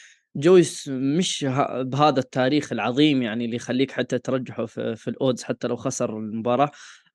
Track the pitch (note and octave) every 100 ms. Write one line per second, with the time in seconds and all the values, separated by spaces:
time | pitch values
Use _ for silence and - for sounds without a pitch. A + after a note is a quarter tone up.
0 | - _ _ - D3+ F#3 D#3+ - D3 C3
1 | C3+ D3+ F3+ - C#3 C3 C3+ B2 C3 C3
2 | D3+ C3+ B2 C3+ B2+ D3 - B2 G#2 B2
3 | D3+ C3+ A#2+ A2+ A#2+ A#2+ - B2+ C3+ -
4 | B2 B2+ - C3 B2 A#2 A2+ - A#2 A2+
5 | - A#2+ C3+ B2 - B2+ B2 A#2+ C3+ -
6 | A#2+ G#2+ A2 A2+ A2+ B2 C#3+ - - -
7 | _